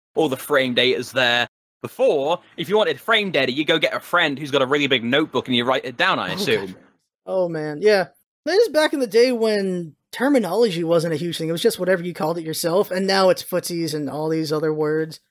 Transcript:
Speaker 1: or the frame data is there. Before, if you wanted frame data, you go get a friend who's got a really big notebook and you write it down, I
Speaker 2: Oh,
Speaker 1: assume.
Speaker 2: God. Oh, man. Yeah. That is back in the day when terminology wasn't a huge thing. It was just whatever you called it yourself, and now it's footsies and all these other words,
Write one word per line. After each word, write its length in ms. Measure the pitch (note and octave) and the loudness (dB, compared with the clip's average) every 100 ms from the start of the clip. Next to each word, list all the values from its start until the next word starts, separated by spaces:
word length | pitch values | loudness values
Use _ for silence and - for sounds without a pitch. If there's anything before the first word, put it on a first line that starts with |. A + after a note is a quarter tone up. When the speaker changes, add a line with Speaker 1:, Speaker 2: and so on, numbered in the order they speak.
| _ - | _ -2
Speaker 1:
or 140 | D#3 | -2
the 60 | C3 | -2
frame 340 | - C#3+ B2+ | 0 0 2
data 240 | A#2+ B2+ A#2+ | 2 2 0
is 140 | B2 | -2
there. 340 | B2+ B2 A#2+ A#2 _ _ _ | 0 2 2 -2 _ _ _
Before, 580 | A#2+ - B3+ D#3 C#3+ F3 _ - | -12 0 0 2 0 -4 _ -10
if 140 | D#3+ | -2
you 80 | G#3+ | 0
wanted 200 | F3+ C3+ | 0 -2
frame 320 | - A3+ G3+ | 0 0 2
data, 220 | D3 C3 | 0 0
you 140 | C3 D3+ | 0 0
go 120 | E3 | 2
get 140 | - | 0
a 60 | A#2+ | -4
friend 380 | - F3 D#3+ C3+ | -2 0 0 -2
who's 120 | D3 | -2
got 120 | C#3 | 0
a 40 | B2+ | 2
really 200 | D3 C#3 | 2 2
big 180 | C3 | 0
notebook 420 | A#2 C#3 D#3+ C3 - | 2 0 0 -2 0
and 80 | |
you 100 | A#2+ | 0
write 200 | A#2+ C3 | 2 0
it 140 | B2+ B2 | -2 -2
down, 200 | F#3 D3+ | 0 0
I 120 | F#2 | -2
Speaker 2:
Oh, 40 | F#2 | -4
Speaker 1:
assume. 300 | F3+ G#2+ F#2+ | 0 0 -2
Speaker 2:
God. 80 | F#2+ _ _ _ _ - | -12 _ _ _ _ -6
Oh, 220 | F#3 F3 | -2 -2
man. 320 | D#3+ D3+ D3+ | -4 -8 0
Yeah. 260 | G#3 G3+ E3 _ _ _ D4 | 4 4 0 _ _ _ 0
That 80 | F#4+ | 2
is 120 | A4+ | 4
back 240 | D4+ D4+ | 4 2
in 60 | D4 | 0
the 60 | A#3+ | 0
day 240 | G#3+ B3+ | 4 4
when 640 | A#3 A3 G#3 F#3+ F3+ E3 _ _ | 4 0 0 -2 -4 -6 _ _
terminology 720 | - C4 C#4 F3+ G3+ A#3 E3 | -2 2 2 2 2 2 0
wasn't 300 | A#3+ F3 E3 | 2 2 2
a 60 | D3+ | -4
huge 180 | E3+ D#3+ | -4 -6
thing. 140 | D#3+ | -4
It 20 | |
was 100 | E3 | 0
just 160 | A#3 - | 0 0
whatever 240 | F3+ F#3 | 0 0
you 120 | F3 | -2
called 240 | E3 D#3+ E3+ | -4 -4 -4
it 60 | |
yourself, 460 | D#3+ D3+ E3+ F3+ G3 | -6 -4 0 0 0
and 160 | F#3 F#3+ | -2 0
now 220 | G3 F#3+ | 4 4
it's 140 | E3 | 2
footsies 480 | - F3+ - E3+ D#3+ | 0 -6 -4 -6 -4
and 140 | D3+ C3+ | -4 -6
all 220 | C#3+ D#3 | -4 -2
these 220 | D#3+ D3+ | -2 -2
other 200 | D#3 D#3 | -2 -2
words, 480 | D3+ D3+ D#3 D#3+ - _ | -2 -2 -2 -4 -8 _